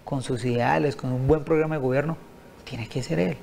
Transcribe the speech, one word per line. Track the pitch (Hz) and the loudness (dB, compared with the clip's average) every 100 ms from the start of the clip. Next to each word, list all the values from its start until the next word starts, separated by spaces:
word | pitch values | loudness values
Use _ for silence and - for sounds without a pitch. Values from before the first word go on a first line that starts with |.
con | - 139 | -4 -6
sus | 123 127 | -2 -2
ideales, | 123 120 120 156 147 135 | 0 2 4 4 2 -2
con | 131 | -4
un | 127 131 | -2 4
buen | 156 143 | 2 4
programa | 160 156 156 | 2 2 0
de | |
gobierno, | 131 131 147 160 - - - - - | 2 2 0 -4 -10 -20 -20 -20 -12
tiene | 117 113 | -10 -6
que | 135 | -6
ser | 120 160 | -2 0
él. | 180 147 | 0 -2